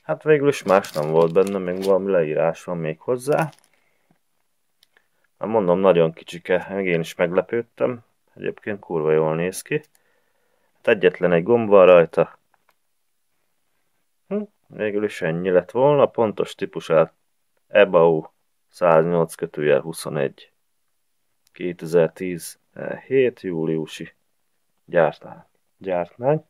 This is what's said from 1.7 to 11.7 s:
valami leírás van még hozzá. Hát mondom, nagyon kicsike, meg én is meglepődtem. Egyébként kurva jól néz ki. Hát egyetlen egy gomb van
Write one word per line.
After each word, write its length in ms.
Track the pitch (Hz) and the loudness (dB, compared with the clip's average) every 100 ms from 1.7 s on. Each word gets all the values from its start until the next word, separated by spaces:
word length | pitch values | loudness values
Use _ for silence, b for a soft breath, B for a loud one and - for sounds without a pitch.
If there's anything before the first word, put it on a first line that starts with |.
| 90 | -6
valami 280 | 95 92 98 | 0 0 0
leírás 520 | 92 78 76 80 82 | -2 -2 -2 -2 -4
van 140 | - 87 | -10 -8
még 220 | 80 78 | -8 -8
hozzá. 380 | - 127 127 151 156 _ _ _ _ _ _ _ _ _ _ _ _ _ _ _ _ _ _ _ | -8 -8 -2 -2 -4 _ _ _ _ _ _ _ _ _ _ _ _ _ _ _ _ _ _ _
Hát 120 | 101 | -2
mondom, 300 | 113 90 90 | -2 0 2
nagyon 340 | 95 85 82 | 4 4 2
kicsike, 540 | 82 - 85 - 87 - | -2 -18 -16 -4 -4 -2
meg 160 | 98 95 | -6 -2
én 140 | 85 | -4
is 160 | 82 - | -4 -4
meglepődtem. 880 | 90 92 - 117 117 _ - 120 _ _ _ - | -2 -2 -2 -8 -8 _ -6 -6 _ _ _ -12
Egyébként 440 | 98 - - 101 | -12 -10 -12 -12
kurva 320 | - 85 76 | -8 -4 0
jól 240 | 78 78 78 | 0 0 -2
néz 260 | 90 95 | -6 -8
ki. 220 | - 151 - _ _ _ _ _ _ _ _ _ | -8 -10 -10 _ _ _ _ _ _ _ _ _
Hát 120 | - | 0
egyetlen 440 | 110 90 - 90 | 2 2 2 0
egy 120 | 85 | 0
gomb 260 | 90 117 | 2 0
van 160 | 110 | 4